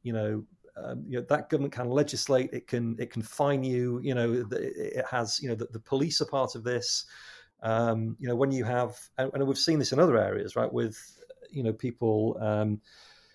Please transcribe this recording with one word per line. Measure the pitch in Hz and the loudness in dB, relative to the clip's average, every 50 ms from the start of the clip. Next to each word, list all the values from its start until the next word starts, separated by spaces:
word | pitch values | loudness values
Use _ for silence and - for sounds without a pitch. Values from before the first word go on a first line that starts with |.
| - | -6
you | 120 113 | -4 -2
know, | 110 107 107 107 107 110 - _ _ - - - | -2 0 0 -2 -2 -4 -8 _ _ -20 -20 -14
um, | - - 123 123 127 143 | -12 -10 -8 -8 -8 -8
you | - 127 123 | -6 -4 -4
know, | 123 - | 0 0
that | 147 147 - - | 0 0 0 0
government | 160 143 139 139 - | 0 0 0 0 -2
can | 123 123 120 | -4 -4 0
legislate, | 123 143 147 147 - 113 - - 139 127 131 - - | 2 2 2 2 0 -4 0 2 2 2 2 2 -4
it | 123 - | -8 -6
can, | - - 120 120 113 113 113 | -2 -2 -2 0 0 -2 -4
it | 120 117 - | -4 -6 -4
can | 117 110 | -6 -6
fine | - - - 147 143 139 135 131 | -6 -2 0 2 2 2 2 0
you, | 131 127 123 123 123 120 123 - | 0 0 0 0 0 -2 -2 -2
you | 139 127 | -2 0
know, | 123 120 117 117 123 110 | 2 2 2 2 0 -2
the, | 101 - | -2 -4
it, | - - 135 - - - - - | -4 -4 -4 -4 -4 -6 -4 -4
it | 131 127 - | -4 -4 -2
has, | 127 120 117 107 - - | -2 -2 -2 -2 -4 -4
you | 143 127 | -4 -4
know, | 117 | -4
the, | 110 117 | -4 -4
the | - 113 110 | -6 -8 -12
police | - - 135 135 147 170 147 - | -8 -2 0 0 0 2 0 -2
are | 151 | -2
part | - - 135 127 123 - | 0 0 0 0 0 -2
of | 120 110 | -6 -4
this. | 123 123 117 117 - - - - - - - - - - - - _ _ - - | -2 -2 -2 -2 -2 -4 -4 -6 -8 -14 -20 -20 -20 -20 -20 -20 _ _ -6 -2
Um, | 113 110 113 117 117 113 113 110 110 110 - | 0 2 2 4 2 2 2 0 -2 -4 -4
you | 135 | -4
know, | 123 120 | -2 0
when | 120 139 135 | 2 2 2
you | 135 131 113 | 2 2 0
have, | 117 123 123 123 120 - - - - _ - | 0 2 0 0 0 -2 -8 -18 -10 _ -4
and, | 131 135 - | -2 -2 0
and | 135 139 | 0 0
we've | 135 135 | 2 2
seen | - - 170 160 151 | 2 2 2 4 4
this | 131 - 131 | 2 2 4
in | 135 | 6
other | 139 165 123 110 | 6 6 8 6
areas, | 98 98 98 98 104 98 - | 4 4 2 -2 -4 -4 -2
right, | 117 120 - - | -2 -2 0 0
with, | 120 117 113 110 - - - - - - - - - - - | 0 -2 -2 -2 -6 -16 -20 -20 -20 -20 -20 -20 -20 -18 -12
you | - 143 120 | -6 -4 -2
know, | 113 110 | -2 -2
people, | 113 - 123 120 - 120 113 107 107 110 113 - - | -2 -4 -6 -4 0 2 2 4 4 2 2 0 0
um, | 110 107 107 104 107 107 107 107 - - - - - - - - - _ _ | 0 0 2 2 2 2 0 -2 -4 -10 -20 -20 -20 -20 -20 -20 -20 _ _